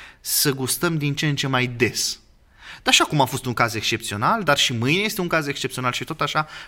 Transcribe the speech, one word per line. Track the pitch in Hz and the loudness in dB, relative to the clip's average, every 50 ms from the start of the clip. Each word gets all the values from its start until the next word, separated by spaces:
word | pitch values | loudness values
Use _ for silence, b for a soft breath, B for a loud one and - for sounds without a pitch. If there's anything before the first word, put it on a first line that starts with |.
| B B B B | B B B B
să | - - - - - 147 | -6 -2 0 2 2 2
gustăm | 131 135 131 123 - - - 175 165 160 | 2 0 0 -2 -2 0 0 0 0 0
din | 143 147 139 | 0 -2 -2
ce | - - 151 | 0 0 0
în | 143 | 0
ce | 135 - 139 | 0 0 0
mai | 131 127 123 123 | 0 0 0 0
des. | 123 117 127 104 - - - - - - - _ _ _ _ B B B B B B B - | 0 2 0 0 2 0 -4 -4 -6 -8 -14 _ _ _ _ B B B B B B B 2
Dar | - 262 | 4 4
și | - | 4
acum | 339 - - 247 | 4 4 4 4
a | 131 | 4
fost | 120 - 135 - | 4 2 -2 -4
un | 127 120 | -2 0
caz | - 123 117 107 | 2 2 2 0
excepțional, | 110 - - 117 107 - - 104 104 117 151 214 233 196 | -2 -2 -2 -2 -2 -2 -4 -4 0 0 2 2 2 2
dar | 156 143 - | 2 4 4
și | - - 131 | 2 2 0
mâine | 113 117 131 156 190 | 0 2 2 2 2
este | 208 220 - - | 2 0 -2 -2
un | 180 170 | -2 0
caz | 170 160 151 143 | 0 0 0 -2
excepțional | 139 - - 123 - - 127 123 | -4 -4 -4 -6 -4 -4 -2 -2
și | 123 - 131 | -2 -2 -4
tot | - 180 156 | -6 -4 -4
așa, | 151 143 - 156 151 B B B B | -2 -2 0 -2 -2 B B B B